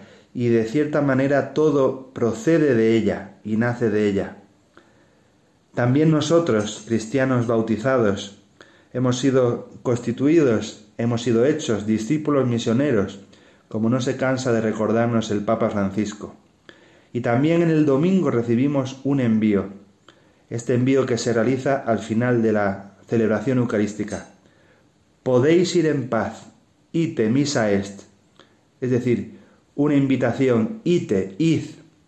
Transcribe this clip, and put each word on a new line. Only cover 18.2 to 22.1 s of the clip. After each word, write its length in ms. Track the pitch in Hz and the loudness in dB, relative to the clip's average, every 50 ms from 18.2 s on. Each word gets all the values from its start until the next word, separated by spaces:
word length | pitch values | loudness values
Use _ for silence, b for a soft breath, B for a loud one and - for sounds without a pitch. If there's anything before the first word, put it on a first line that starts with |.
| 165 139 | 2 2
recibimos 680 | 123 117 113 120 117 117 135 147 147 139 131 127 - - - | 0 0 0 0 0 2 2 0 0 -2 -4 -4 -8 -8 -4
un 160 | 135 143 139 | -2 0 0
envío, 480 | 127 117 110 110 107 107 104 95 92 - - - - _ _ _ b b b b b b b b b b | 2 2 2 2 2 2 2 0 -2 -4 -10 -18 -20 _ _ _ b b b b b b b b b b
este 240 | 117 120 117 - 127 | -10 -10 -4 -2 0
envío 320 | 120 123 131 135 135 123 | 0 2 2 2 2 2
que 120 | - 123 113 | 0 -2 -2
se 140 | - 123 | -2 -2
realiza 460 | 113 117 110 117 135 123 127 147 135 135 | 0 0 0 0 0 -2 -2 -2 -2 -2
al 220 | - 113 113 101 | -2 -2 -2 -2
final 420 | 101 - | -2 -4